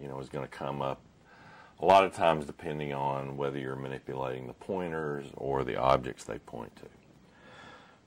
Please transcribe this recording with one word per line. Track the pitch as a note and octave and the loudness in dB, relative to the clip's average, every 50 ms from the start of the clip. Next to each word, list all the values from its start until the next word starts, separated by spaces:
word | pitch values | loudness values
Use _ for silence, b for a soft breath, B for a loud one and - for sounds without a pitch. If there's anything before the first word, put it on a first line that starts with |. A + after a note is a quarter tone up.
you | C#2 C#2 | -12 -10
know, | C2+ C2+ | -10 -10
is | C2+ C2+ | -10 -8
gonna | - C#2+ C2 C2 | -8 -8 -8 -8
come | - - - C#2 C#2+ C#2+ | -8 -8 -6 -6 -4 -2
up | C2+ C2+ C2 - - - - - B B B B B B B B B B B - | -2 -4 -4 -6 -10 -18 -20 -20 B B B B B B B B B B B 2
a | - | 6
lot | E2+ F#2+ G2 F#2+ | 10 10 10 10
of | F2+ - | 8 4
times | - F#2 E2 D#2+ D#2 D2 | 4 4 4 4 4 0
depending | D2 D2+ - - E2+ D2+ D2+ D2+ C#2+ C#2 | -4 -10 -10 -8 -6 -4 -4 -4 -4 -2
on | C#2 C#2 C#2 C2+ C2+ C#2 C#2 C#2 | -2 -2 -2 -2 -2 -4 -6 -4
whether | C#2 C#2+ C#2 C#2 C#2 | -2 -2 -2 -2 -4
you're | C2+ C2 C2 | -4 -6 -6
manipulating | C2 C2+ C2+ C2+ C2 - - C2 C2 C2 C2 B1+ B1+ B1+ B1 | -6 -6 -8 -8 -8 -8 -8 -6 -4 -4 -4 -4 -6 -8 -12
the | B1 | -14
pointers | - - - G2 F#2 F2+ F2 D#2+ D#2+ D#2 D2+ D2 C#2+ C#2 C#2 - | -12 -8 -6 -4 -4 -2 -2 -2 -2 -2 -2 -4 -4 -6 -10 -10
or | - - C2+ C#2 C2+ C2 | -6 -4 -2 0 0 0
the | B1 G#1+ | 0 0
objects | G1+ B1 C2 C2+ C2+ B1 B1+ - - - | 2 4 6 6 4 4 -2 -8 -10 -10
they | - A1 - | -10 -10 -10
point | - - - A#1 A1+ G1+ - - | -10 -12 -12 -12 -12 -12 -14 -18
to. | - - - - - - - - B B B B B B B B B B B B B B B B B | -20 -20 -20 -20 -20 -20 -20 -20 B B B B B B B B B B B B B B B B B